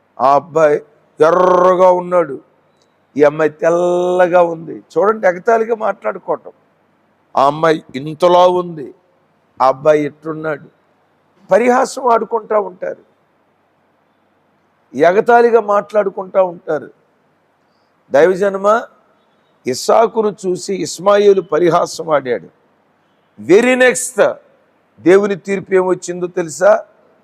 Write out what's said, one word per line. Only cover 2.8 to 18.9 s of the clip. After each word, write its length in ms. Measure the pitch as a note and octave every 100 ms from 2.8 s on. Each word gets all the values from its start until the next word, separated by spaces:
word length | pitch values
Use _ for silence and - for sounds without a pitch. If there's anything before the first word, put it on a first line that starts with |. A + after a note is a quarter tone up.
| _ _ _ C3
ఈ 60 |
అమ్మాయి 280 | D3 D3+ D3+
తెల్లగా 920 | D3+ E3 E3+ F3 F3 F3+ F3+ F3+ F3+ E3+
ఉంది. 220 | E3 D#3+ G#2+ -
చూడండి, 340 | D#3+ G3+ A3 G3
ఎగతాళిగా 480 | F3+ A#3 A3+ A3 A3 G#3+
మాట్లాడుకోవటం. 680 | G3 G#3+ F#3+ - D3+ - - _ _ _ _ _ _ _ -
ఆ 100 | C#3
అమ్మాయి 380 | D3+ D#3+ D#3 -
ఇంతలా 520 | B2+ D3+ D3+ F3+ F3+ F3+
ఉంది, 480 | F3+ F3 D#3+ A#2+ - _ _ _ _ _ -
ఆ 40 | C3
అబ్బాయి 340 | C#3 D#3 D3+ C#3+
ఎట్టున్నాడు. 720 | - D#3+ D#3 D#3 C#3 - _ _ _ _ _ _ _ -
పరిహాసం 500 | G3 B3 B3 B3+ C4 B3+
ఆడుకుంటా 440 | A3+ A3 A3+ G#3 G#3+ F#3
ఉంటారు, 340 | F#3 F3+ - _ _ _ _ _ _ _ _ _ _ _ _ _ _ _ _ _ _ _
ఎగతాళిగా 640 | B2+ E3+ G3 A3 A#3+ A#3+ A3+
మాట్లాడుకుంటా 840 | G#3 G3+ G3+ G#3 G3 G3 F#3 G3
ఉంటారు. 480 | F3+ F3 - D3 G#2+ _ _ _ _ _ _ _ _ _ _ _ _
దైవజనమా, 640 | C3+ F3 F#3 G3+ F#3+ G3+ A#3 C4+